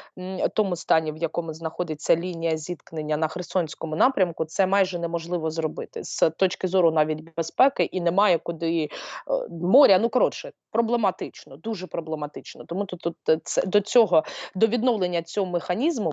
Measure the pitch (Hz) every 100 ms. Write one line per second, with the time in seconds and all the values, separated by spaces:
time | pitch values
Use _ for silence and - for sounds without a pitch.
0 | - - 185 185 160 - 196 175 - 165
1 | 160 156 165 - 165 160 165 - 165 156
2 | - 165 180 170 160 160 151 165 - 160
3 | 151 151 160 - 170 190 160 - 156 156
4 | 247 240 175 - 160 - 185 196 185 175
5 | 170 170 165 175 156 160 156 156 110 -
6 | 175 - 165 - 190 - 180 185 170 160
7 | 156 156 160 - 170 - 269 - 170 180
8 | 170 185 208 170 - 165 165 165 151 -
9 | - - - 78 - 170 170 247 262 190
10 | 220 247 160 - 143 - _ 220 226 240
11 | 208 - 151 - - 143 220 190 180 170
12 | 156 156 147 - - - - 185 202 175
13 | 170 - - 160 - - 180 202 208 247
14 | 196 160 - - - 185 220 226 254 220
15 | 180 175 170 214 185 175 - 190 302 277
16 | 170